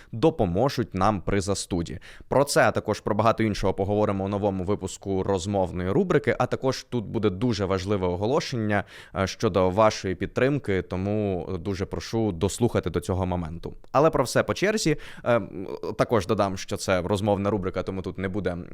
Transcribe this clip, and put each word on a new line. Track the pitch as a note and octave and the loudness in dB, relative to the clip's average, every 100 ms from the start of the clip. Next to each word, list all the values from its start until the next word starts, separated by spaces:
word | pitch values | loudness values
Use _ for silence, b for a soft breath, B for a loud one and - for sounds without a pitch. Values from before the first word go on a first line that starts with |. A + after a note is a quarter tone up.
| B | B
допоможуть | A#2 D#3+ D#3+ G2 F2 C3+ - A2+ | 0 2 2 0 2 0 0 -4
нам | F#2+ G2 G2+ | 0 2 2
при | - G2 | 0 0
застуді. | F#2+ F#2+ - F2 E2 - B B - | 0 -2 -2 -4 -4 -8 B B 0
Про | B2+ | 2
це, | C#3+ D#3 | 4 4
а | A#2 | 4
також | G#2 - G#2 | 2 -2 -2
про | - G#2 | 0 2
багато | A2+ A2 | 4 4
іншого | A2 G2 G2 | 2 0 0
поговоримо | F#2 G2 G#2 G#2 G2 F#2+ | 0 0 2 2 0 -2
у | |
новому | G#2 G2+ F#2+ | 0 0 0
випуску | F2+ G#2 F#2 - G2 F#2+ F#2 | -2 -2 -4 -8 -4 -2 0
розмовної | G2 F2+ G2+ F2+ F2 F2+ | 0 0 0 0 0 0
рубрики, | A#2 F#3 D#3 - - | 2 4 2 2 0
а | B2 | 0
також | A#2 C3 B2 | 0 -2 -2
тут | - B2 F#2+ | -4 -6 -4
буде | G#2+ G#2 | 0 0
дуже | F#2 B2 G#2 F#2 | 2 0 0 0
важливе | F#2+ F#2 G#2 F#2 | 0 0 0 0
оголошення, | F2+ G#2+ D3+ - A#2+ G#2+ G2+ - B B F2 | 0 0 0 0 -2 0 0 -2 B B -2
е, | F#2+ | -2
щодо | - A2+ F#2+ F#2 | 0 2 4 4
вашої | F#2 A2 - G2 F2 | 6 4 4 -4 -4
підтримки, | F#2 - B2+ C#3+ - F#2 | -4 0 2 2 0 -2
тому | - F2+ G2 G#2+ G2+ F#2 - F2+ | 0 -2 -2 0 0 -2 -4 -6
дуже | F2 G2 F#2+ | -4 -4 -4
прошу | F2+ - A2+ A2 | -6 -4 -2 0
дослухати | E2 G2 - A#2+ G2 F2+ | 0 -2 2 0 0 -2
до | E2+ | -2
цього | - F#2 F2+ | -2 -2 0
моменту. | F2+ D#2+ E2 - - - | -2 -4 -8 -10 -12 -2
Але | B2+ D#3 | 4 4
про | - | 4
все | A#2+ C3 | 0 2
по | A2 | 2
черзі. | G#2+ F#3+ A3 E3 D3 B B | 2 0 2 0 0 B B
Е, | - A#2 | 2 2
м, | F#2+ E2+ F#2 C#2 E2+ G#2+ | 0 -10 -8 -8 -6 -2
також | C3+ A2+ F#2 | 2 2 2
додам, | G#2 G2+ F#2+ | 0 0 -2
що | - G2+ | -6 -6
це | - F#2 | 0 0
розмовна | F2 G2+ G#2 G2 G2 | 2 0 2 2 2
рубрика, | G#2 F2+ F#2 | 0 -2 -4
тому | F2+ F#2+ | -4 -6
тут | F#2 E2+ | -6 -4
не | F#2+ | -4
буде, | G2+ F2+ F2 - | -2 -4 -4 -8